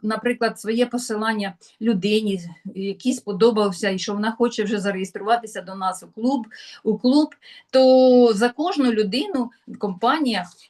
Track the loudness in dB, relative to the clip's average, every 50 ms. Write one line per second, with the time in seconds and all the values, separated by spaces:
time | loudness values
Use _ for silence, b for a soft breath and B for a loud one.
0 | -6 -6 -4 -4 -2 -4 -2 -2 -2 -4 -4 -4 -6 -4 -2 0 0 -2 -2 -6
1 | -6 -6 -4 -4 -2 -2 -2 -2 -4 -6 -8 _ b b b b -2 -2 -2 0
2 | 0 0 0 0 0 0 -4 -4 -6 -10 -16 -16 -16 -14 -12 -10 -8 -8 -8 -6
3 | -4 -4 -4 -4 -4 -6 -2 2 2 4 4 2 0 -2 -2 -2 -4 -4 -4 -4
4 | -4 -6 -4 -4 -4 -4 -2 -2 -2 -2 -2 -2 -4 -2 -2 -4 -2 -4 -4 -4
5 | -6 -8 -8 -6 -2 0 0 0 -2 -4 -12 -14 -14 -12 -10 -8 -6 -6 -6 -6
6 | -10 -18 _ -6 -2 -2 -2 -2 -4 -8 B B B B B B B -4 -2 0
7 | 2 2 4 4 2 0 -2 _ B B B B B B 2 4 6 8 8 8
8 | 8 8 8 8 6 6 4 4 0 0 0 -2 -4 -2 0 0 0 0 2 0
9 | 0 0 -2 -4 -4 -4 -4 -4 -4 -6 B B B B -12 -8 -6 -6 -4 -2
10 | 0 0 0 0 0 -2 -2 -4 -6 -8 -14 b b b